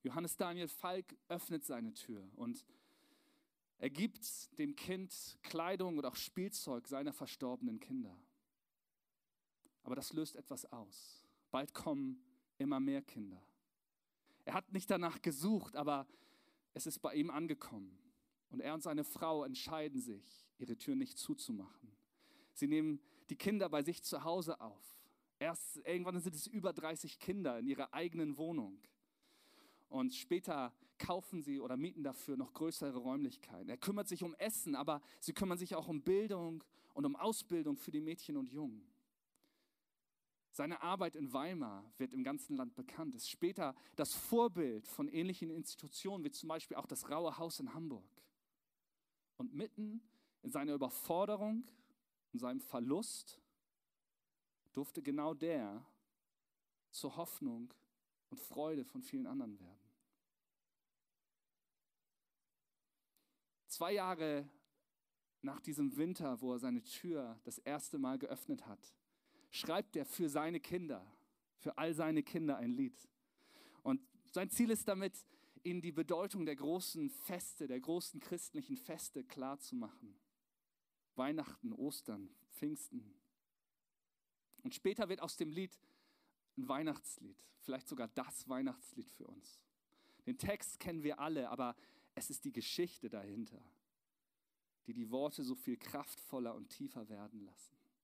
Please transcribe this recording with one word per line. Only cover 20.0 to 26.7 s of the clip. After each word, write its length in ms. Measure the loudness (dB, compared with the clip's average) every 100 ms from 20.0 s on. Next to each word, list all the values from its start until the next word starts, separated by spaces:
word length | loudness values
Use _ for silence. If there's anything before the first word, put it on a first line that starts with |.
| -2 -6 -10 -20 -20 _
ihre 200 | -4 -2
Tür 180 | 2 2
nicht 220 | 2 -2
zuzumachen. 760 | -4 -2 -2 -4 -4 -14 -20 -20 _ _ -20 -20 -16
Sie 140 | 0 4
nehmen 340 | 6 6 2 -4 -20 -10
die 60 | 0
Kinder 340 | 2 4 4
bei 140 | 4
sich 180 | 2 0
zu 200 | -2 -2
Hause 380 | 2 2 2 -2
auf. 220 | -6 -12 -20 -20 -20 _ _ _
Erst 400 | 0 0 -4 -4 0
irgendwann 340 | 2 2 2
sind 120 | 0
es 140 | -2 -4
über 260 | 2 2